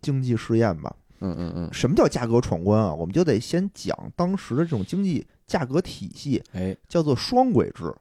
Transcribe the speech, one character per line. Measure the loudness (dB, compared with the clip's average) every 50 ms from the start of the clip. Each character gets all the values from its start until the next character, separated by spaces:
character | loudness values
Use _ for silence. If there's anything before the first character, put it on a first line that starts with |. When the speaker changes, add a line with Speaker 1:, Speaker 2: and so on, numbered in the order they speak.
Speaker 1:
经 | -2 -2 -2 0
济 | 0 0 0
试 | -2 0 0 2
验 | 2 2 2 0 -2
吧。 | -6 -12 -12 -14 _ _ _ _
Speaker 2:
嗯， | -6 -6 -4
嗯， | -4 -6 -6 -6
嗯。 | -6 -6 -6 -4
Speaker 1:
什 | 0 0 2
么 | 4
叫 | 6 4
价 | 4 4 0 0
格 | 2 2 2
闯 | 2 2 -2 0 2
关 | 4 4 4
啊？ | 4 2 0
我 | -2 -4
们 | -2 0
就 | 2 2
得 | 4 2 0
先 | 0 -2 -2 -2 -2 -2 -6
讲 | -8 -6 -6 -6 -6 -6 -16 -4
当 | -2 -2 -2 -2
时 | -4 -4 -4 -2
的 | 0 0
这 | 0
种 | 0 -2 -2
经 | -2 -2 -2 0
济 | 0 0 -2 -4 _ _ _ _
价 | _ -2 -2 -2
格 | 0 0 -2
体 | -2 -2 -8 -12 -12 -14 -14
系， | -10 -4 -2 -2 -2 -2 _
Speaker 2:
哎。 | -8 -4 -4 -4 -4 -6 _
Speaker 1:
叫 | _ 0 0
做 | 2 2 2
双 | 0 0 0 2 4 4 6
轨 | 4 4 2 2
制。 | -2 -6 -6 -6 -6 -8